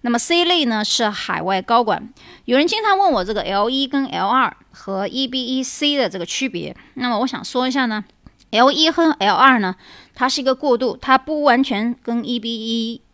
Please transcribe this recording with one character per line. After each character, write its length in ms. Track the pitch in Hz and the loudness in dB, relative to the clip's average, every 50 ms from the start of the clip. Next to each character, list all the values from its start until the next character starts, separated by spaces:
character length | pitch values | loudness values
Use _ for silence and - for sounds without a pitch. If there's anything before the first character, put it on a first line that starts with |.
那 80 | - 240 | -2 0
么 100 | 233 240 | 0 0
C 240 | - - 330 349 349 | 2 2 2 2 4
类 220 | 339 359 339 294 | 2 2 2 2
呢 180 | 240 220 214 208 | 0 0 -2 -2
是 240 | 208 - - 233 | -2 0 0 0
海 340 | 208 202 - - - 165 165 | -2 -2 -4 -6 -4 -4 -4
外 200 | 160 185 196 185 | -2 -2 -2 -2
高 200 | 185 - 233 240 | 0 2 2 2
管。 280 | 240 220 185 - 214 220 - - - - - - _ | 2 2 -2 -2 -4 -14 -18 -20 -20 -20 -20 -16 _
有 140 | - 240 | 0 2
人 100 | 269 302 | 2 2
经 160 | 339 359 440 427 | 2 0 0 2
常 160 | 427 392 381 | 2 2 4
问 140 | 403 359 277 | 4 2 2
我 100 | 202 180 | 0 -2
这 100 | 196 214 | -2 -4
个 80 | 202 - | -4 -4
L 260 | - 196 202 208 233 | -2 0 0 0 0
一 180 | 262 269 277 | 0 -2 -2
跟 180 | 262 285 277 269 | -2 -2 -2 -2
L 200 | 247 - 170 180 | -2 -4 -4 -2
二 260 | 196 226 262 254 190 - _ _ _ | 0 2 2 0 0 -4 _ _ _
和 360 | _ - - - 196 190 190 | _ -16 -10 -8 -6 -4 -4
E 180 | - - 254 269 | -4 -4 -4 -4
B 380 | 240 254 262 247 233 262 262 262 | -4 -4 -6 -4 -2 -4 -4 -4
EC 340 | - - - 294 294 285 | -4 -4 -2 -2 0 0
的 120 | 277 240 180 | 0 0 -2
这 100 | - 190 | -2 -6
个 60 | 170 | -8
区 240 | - - - 269 254 | -6 -4 -4 -4 -4
别， 260 | 180 170 151 151 180 - - - _ | -4 -6 -8 -10 -12 -16 -20 -18 _
那 120 | 254 247 | -6 -4
么 120 | 247 233 208 | -2 0 0
我 60 | 247 | -2
想 180 | 254 - 262 - | -2 -4 -8 -10
说 200 | - - 247 254 | -4 -2 -2 -2
一 60 | 262 | 0
下 140 | 247 277 262 | 0 0 -2
呢 180 | 233 214 214 202 _ _ _ _ - _ _ _ _ | -2 -4 -6 -8 _ _ _ _ -20 _ _ _ _
，L 200 | - 214 247 277 294 | 4 4 4 6 6
一 160 | 294 311 320 | 4 2 2
和 200 | - - 330 320 294 - | 2 2 2 2 2 2
L 160 | 196 208 190 | 2 2 4
二 240 | 160 247 269 262 226 | 6 6 6 6 4
呢， 140 | 202 185 185 _ - - - - - _ _ | 2 -2 -4 _ -14 -20 -20 -20 -20 _ _
它 140 | - 247 | -4 -2
是 140 | 269 - 302 | -2 -2 -2
一 20 | 247 | 0
个 100 | 262 262 | -2 -2
过 240 | 262 294 285 240 | 0 2 0 2
渡， 200 | 220 262 233 - - | 2 0 -4 -4 -4
它 180 | - - 262 | 0 2 2
不 260 | 262 262 - 311 302 294 | 2 2 -2 -2 2 4
完 200 | 285 233 254 269 | 4 4 4 2
全 320 | - - 196 214 240 240 _ _ | 0 0 -2 -2 -2 -4 _ _
跟 240 | - 233 240 220 | -4 -4 -4 -4
E 100 | 202 247 | -4 -6
B 640 | 240 208 226 233 220 220 226 226 233 226 226 233 214 _ _ | -6 -4 -6 -8 -6 -4 -4 -2 -2 -2 -4 -6 -10 _ _